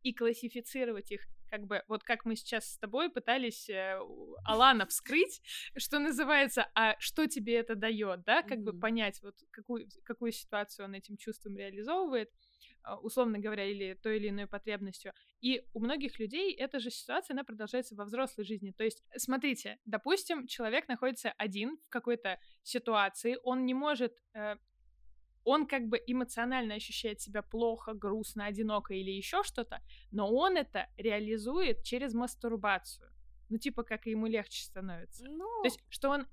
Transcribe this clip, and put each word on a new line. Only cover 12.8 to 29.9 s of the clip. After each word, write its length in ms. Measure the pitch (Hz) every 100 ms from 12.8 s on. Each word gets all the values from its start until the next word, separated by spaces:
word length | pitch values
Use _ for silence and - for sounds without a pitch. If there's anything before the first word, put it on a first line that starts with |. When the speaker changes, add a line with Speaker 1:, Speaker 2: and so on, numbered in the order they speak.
Speaker 1:
а, 160 | - -
условно 380 | 220 262 240 208
говоря, 260 | 214 208 196
или 280 | 202 190
той 240 | 185 220 214
или 120 | 208
иной 180 | 202 196
потребностью. 640 | 202 220 208 196 - 196 - _ _
И 200 | 240 262 -
у 60 | 226
многих 380 | 233 302 269 -
людей 320 | 214 294 392 -
эта 240 | 269 277
же 100 | 233
ситуация, 460 | - - 285 - 269
она 80 |
продолжается 520 | 277 220 214 247 247 208
во 100 | 202
взрослой 380 | 233 262 - 202
жизни. 260 | 214 196
То 120 | -
есть, 200 | 226 - _ 254
смотрите, 600 | - 262 285 247 208 214 220
допустим, 640 | 208 269 392 - 320 254
человек 400 | - 226 254 294
находится 440 | 247 254 240 226 -
один 400 | 214 196 226 320 -
в 40 |
какой-то 500 | 240 240 233 202 180 - -
ситуации, 720 | - 247 233 220 196 - 233 254
он 220 | 247 254 254
не 80 | 254
может, 420 | 294 277 240 240 _
э, 220 | 220 208 208 _ _ - _ - - - _ 226
он 220 | 294 285
как 200 | 269 226
бы 120 | 233 -
эмоционально 680 | 247 247 - 240 262 226 208
ощущает 440 | - - 226 208
себя 200 | - 208
плохо, 500 | 208 220 233 226 -
грустно, 520 | 214 202 220 214 214 208
одиноко 480 | 202 220 214 - 190
или 160 | 190
ещё 320 | 196 - 359
что-то, 380 | 403 - 233 - -